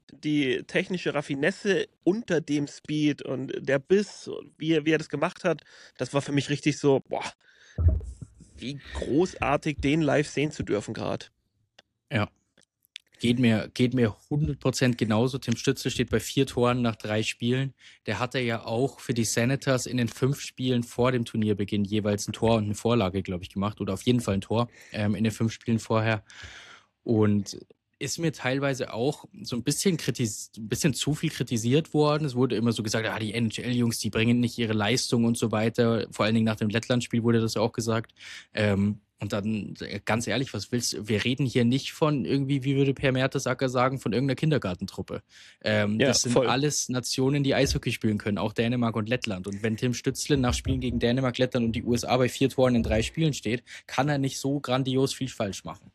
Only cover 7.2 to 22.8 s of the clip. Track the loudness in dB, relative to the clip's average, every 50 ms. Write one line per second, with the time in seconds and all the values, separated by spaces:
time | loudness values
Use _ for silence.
7.2 | -6 -8 -12 _ _ _ _ _ -20 -16 -4 2 4 4 4 4 -2 -8 -14 -16
8.2 | -18 -20 _ -20 -20 _ _ -12 -10 -10 -10 -10 -12 -12 -8 -8 -4 0 2 2
9.2 | 2 0 -2 -4 -2 0 0 0 -2 -4 -6 -2 0 0 2 2 2 2 2 2
10.2 | 0 0 -2 -2 -2 -2 -2 -6 -4 -2 -2 -2 -2 -4 -8 -6 -4 -4 -4 -6
11.2 | -8 -12 _ _ _ _ _ _ _ _ _ _ -20 _ _ _ _ -4 -2 -2
12.2 | -2 -2 _ _ _ _ _ _ _ _ _ _ _ _ _ -20 _ _ _ -2
13.2 | 0 2 2 4 4 4 4 4 0 -2 0 0 2 2 4 2 2 2 0 -4
14.2 | _ -4 -2 -2 0 -2 -2 -2 -2 -2 0 2 2 2 2 2 0 2 2 2
15.2 | 2 2 0 -4 -2 -2 -4 0 2 0 0 0 -2 -6 -2 -2 -2 0 0 -2
16.2 | -2 -2 0 0 0 0 0 0 2 2 2 2 0 0 -2 -2 -4 -2 -2 0
17.2 | 0 -2 -4 -4 0 0 0 0 0 -4 -6 _ -20 -20 -20 _ -8 -6 -4 -4
18.2 | -4 -4 -2 -2 -2 0 -2 -2 -4 -4 -2 0 0 0 -2 -6 -6 -4 0 0
19.2 | 0 0 2 2 2 2 0 0 0 0 0 0 0 -2 -2 0 -2 -2 -2 0
20.2 | 0 0 0 -2 -6 -12 -8 -4 -2 0 2 0 0 -2 -2 0 2 2 2 0
21.2 | -2 -2 -2 -2 0 0 2 0 0 -2 0 -2 0 0 0 0 0 0 0 0
22.2 | -2 -6 -4 0 2 4 4 4 2 0 -4 -2